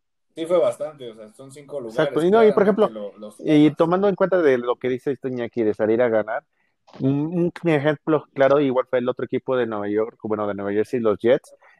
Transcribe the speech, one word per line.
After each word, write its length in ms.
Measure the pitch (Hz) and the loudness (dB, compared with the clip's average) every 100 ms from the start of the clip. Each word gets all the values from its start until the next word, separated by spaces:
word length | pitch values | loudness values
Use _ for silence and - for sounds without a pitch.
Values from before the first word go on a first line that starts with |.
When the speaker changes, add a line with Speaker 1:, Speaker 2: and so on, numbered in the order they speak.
| _ _ _ | _ _ _
Speaker 1:
sí 100 | - | -10
fue 140 | 165 - | -2 0
bastante, 500 | 220 - 147 151 123 | 0 -2 -10 -12 -18
o 60 | |
sea, 180 | 110 107 | -18 -20
son 160 | - 135 | -20 -20
cinco 260 | 139 - 143 | -20 -14 -12
lugares, 180 | 113 113 | -6 -2
Speaker 2:
Exacto, 260 | 151 151 | 0 0
y 60 | 175 | 2
no, 100 | 214 | 6
y 100 | 214 | 6
por 120 | 202 | 4
Speaker 1:
claramente 180 | 202 196 | 2 2
Speaker 2:
ejemplo, 40 | 143 | 0
Speaker 1:
lo-, 300 | 110 104 - | -2 -14 -14
los 180 | 107 - | -20 -8
Speaker 2:
y 60 | |
Speaker 1:
Tejanos. 320 | - 151 151 147 | 2 4 4 4
Speaker 2:
tomando 320 | 165 180 202 | 0 2 0
en 80 | 185 | 0
cuenta 260 | 190 185 | 0 2
de 160 | 156 127 | 2 2
lo 160 | 120 120 | 0 -4
que 120 | 127 | -4
dice 240 | 127 - | -4 -6
esto 160 | 131 135 | -6 -6
Iñaki 340 | 123 117 - | -8 -6 -2
de 100 | 107 | -2
salir 300 | 101 110 113 | 0 0 2
a 60 | 123 | 2
ganar, 340 | 110 107 127 _ _ _ _ _ - | 0 -2 -8 _ _ _ _ _ -6
un, 540 | 135 139 151 175 170 - | -2 -2 -2 -2 -4 -2
un 80 | 170 | 0
ejemplo 560 | 151 151 151 - 151 - | 0 0 -2 -2 -2 -2
claro, 260 | - 135 143 | 0 4 4
igual 260 | 139 127 123 | 2 0 -2
fue 80 | 127 | -2
el 100 | 123 | -2
otro 160 | 123 | -4
equipo 320 | 127 127 - 127 | -6 -6 -4 -2
de 100 | 113 | -2
Nueva 220 | 107 101 | -4 -4
York, 300 | 104 113 - | -4 -4 -6
bueno, 220 | 110 107 104 | -6 -4 -4
de 60 | |
Nueva 180 | 98 101 | -4 -4
Jersey, 280 | 104 107 131 | -2 -2 -2
los 180 | 113 98 | -2 0
Jets, 340 | 113 143 - _ _ | 2 0 -2 _ _